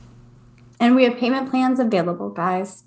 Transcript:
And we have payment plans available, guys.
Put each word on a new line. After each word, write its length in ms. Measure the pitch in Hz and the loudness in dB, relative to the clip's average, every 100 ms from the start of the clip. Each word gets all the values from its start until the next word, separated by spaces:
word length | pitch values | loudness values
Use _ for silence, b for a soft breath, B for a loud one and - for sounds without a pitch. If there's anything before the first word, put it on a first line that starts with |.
| - - - - - - - - | -20 -20 -20 -20 -20 -20 -20 0
And 160 | 240 254 | 4 6
we 80 | |
have 140 | 247 240 | 4 2
payment 320 | 240 269 262 | -2 -2 -2
plans 300 | 254 254 254 | 0 0 0
available, 500 | 233 196 175 175 202 | 0 0 0 -4 -8
guys. 540 | 202 175 185 202 - | -4 -2 -2 -6 -12